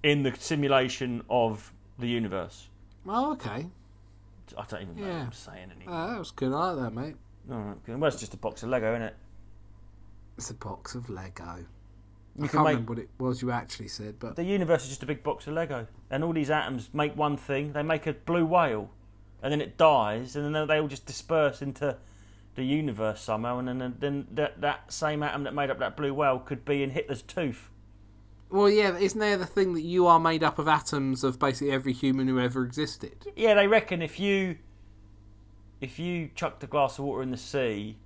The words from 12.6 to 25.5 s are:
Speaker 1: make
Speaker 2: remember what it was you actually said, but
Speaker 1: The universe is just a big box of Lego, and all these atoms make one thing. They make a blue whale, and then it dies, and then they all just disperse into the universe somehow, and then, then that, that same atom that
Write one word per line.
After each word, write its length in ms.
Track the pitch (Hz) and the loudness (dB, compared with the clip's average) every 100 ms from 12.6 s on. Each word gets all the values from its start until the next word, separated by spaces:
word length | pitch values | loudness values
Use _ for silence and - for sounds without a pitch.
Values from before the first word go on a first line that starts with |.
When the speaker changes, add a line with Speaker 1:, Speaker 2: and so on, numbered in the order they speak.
Speaker 1:
make 80 | 156 | 4
Speaker 2:
remember 180 | 147 113 | 2 -2
what 60 | 117 | -8
it 100 | - - | -10 -4
was 220 | 127 123 | -2 -2
you 100 | 123 | -2
actually 380 | 120 - - 104 | -4 -6 -12 -12
said, 300 | - 107 104 | -10 -12 -10
but 180 | 113 165 | -10 -6
Speaker 1:
The 60 | |
universe 380 | 175 202 165 160 | 0 0 4 2
is 60 | 131 | 2
just 140 | 135 | -8
a 20 | |
big 160 | 135 147 | -6 -4
box 260 | 147 165 - | -4 -4 -4
of 60 | |
Lego, 320 | 160 170 127 110 - - | -4 -2 -6 -8 -16 -6
and 140 | 135 | -2
all 80 | 165 | 0
these 180 | 160 139 | 0 2
atoms 400 | 151 104 127 104 | 0 0 -6 -6
make 200 | 151 151 151 | -2 -2 0
one 180 | 147 | 0
thing. 380 | 143 - 139 147 | 0 -2 -4 -2
They 100 | 147 | -4
make 240 | 151 160 160 | -2 -2 -2
a 60 | |
blue 320 | 143 - 170 | -6 -2 2
whale, 440 | 160 175 151 107 101 - - - - - | 4 4 4 0 -6 -16 -20 -20 -20 -8
and 80 | 135 | -2
then 80 | 151 | -2
it 160 | - - | -2 6
dies, 580 | 160 139 104 110 127 | 6 8 2 0 -4
and 180 | 143 147 | -4 -2
then 140 | 156 151 | -2 2
they 120 | 151 | 2
all 80 | 151 | 2
just 180 | 135 - | -6 -10
disperse 540 | - - 160 147 - | -14 0 4 4 2
into 340 | 139 131 143 123 - - - - - | -8 -2 -2 -4 -12 -20 -20 -20 -14
the 80 | - | -4
universe 560 | 131 147 151 104 107 104 | 0 0 0 0 -2 -2
somehow, 360 | - 110 120 123 | -4 -2 -2 -4
and 100 | 127 | -4
then, 280 | 127 127 120 | -4 -6 -4
then 280 | 143 143 - | -2 -2 -4
that, 300 | 120 147 - | -2 -2 0
that 300 | 160 - - | -2 -2 -8
same 300 | - 156 151 | -4 -2 0
atom 200 | 147 127 | -2 -2
that 100 | 139 | -4